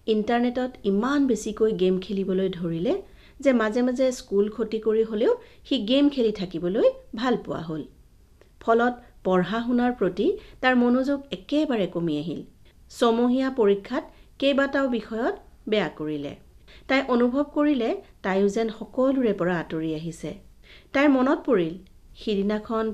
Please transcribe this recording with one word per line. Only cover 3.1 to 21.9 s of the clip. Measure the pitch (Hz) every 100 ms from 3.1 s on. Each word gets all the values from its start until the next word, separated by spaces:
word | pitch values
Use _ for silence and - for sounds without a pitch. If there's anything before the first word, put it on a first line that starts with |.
| - - -
যে | 277
মাজে | 240 214 240
মাজে | 247 254 262
স্কুল | 247 - 196 208
ক্ষতি | 226 220 220
কৰি | 220 220
হ'লেও | 220 226 294 480 - - -
সি | 269
গেম | 202 269 285
খেলি | 269 226
থাকিবলৈ | 208 185 165 175 214 494 523 - 226
ভাল | 254 214
পোৱা | - 156
হ'ল। | 160 156 - - - - - - _ -
ফলত | - 233 240 240 - -
পঢ়া | 185 185 180 226 240
শুনাৰ | 247 247
প্ৰতি | 247 185 180 285 427 - -
তাৰ | 254 254
মনোযোগ | 240 247 262 277 277
একেবাৰে | 180 - 285 311 233 180
কমি | 170 170 147
আহিল। | 160 - - - - _ -
ছমহীয়া | - 240 226 247 254 262
পৰীক্ষাত | 262 202 196 196 269 - - - -
কেইবাটাও | 277 269 277 277 277
বিষয়ত | 240 - 220 277 415 - - -
বেয়া | 214 156 -
কৰিলে। | 151 151 143 - - - - - -
তাই | 269 269
অনুভৱ | 240 240 262
কৰিলে | 294 302 294 269 226 403 - _
তাইও | 196 190 202
যেন | 220 226
সকলোৰে | 208 214 - 262 269 240
পৰা | 190 170 175
আঁতৰি | 156 160 160
আহিছে। | 156 165 156 156 - - - - - -
তাইৰ | 269 294
মনত | 262 262 330 -
পৰিল | 208 160 185 -